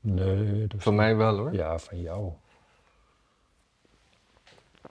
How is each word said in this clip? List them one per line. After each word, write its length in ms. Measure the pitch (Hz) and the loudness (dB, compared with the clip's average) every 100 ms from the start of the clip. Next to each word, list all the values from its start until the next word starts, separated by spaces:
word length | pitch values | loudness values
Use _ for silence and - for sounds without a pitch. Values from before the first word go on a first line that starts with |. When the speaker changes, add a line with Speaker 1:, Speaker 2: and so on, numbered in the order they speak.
Speaker 1:
Nee, 640 | 113 92 95 98 104 101 107 | 0 0 0 0 0 -2 -4
dat 120 | 104 | -2
is 40 | |
Speaker 2:
Van 100 | 110 | 2
mij 220 | 104 110 110 | 4 4 4
wel, 200 | 110 104 | 4 2
hoor. 160 | 127 | -2
Speaker 1:
Ja, 240 | 104 80 82 | -4 -4 -6
van 220 | - 87 | -8 -10
jou. 300 | 82 92 98 80 _ _ _ _ _ _ _ _ _ _ _ _ _ _ _ _ _ _ _ _ _ - _ _ - | -8 -8 -10 -12 _ _ _ _ _ _ _ _ _ _ _ _ _ _ _ _ _ _ _ _ _ -20 _ _ -20